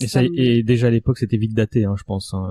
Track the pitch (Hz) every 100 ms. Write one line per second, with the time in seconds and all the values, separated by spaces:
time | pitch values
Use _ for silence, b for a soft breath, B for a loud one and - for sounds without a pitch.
0 | 123 131 123 170 127 120 113 120 120 117
1 | - 123 117 110 110 110 107 120 101 98
2 | - 95 - 95 95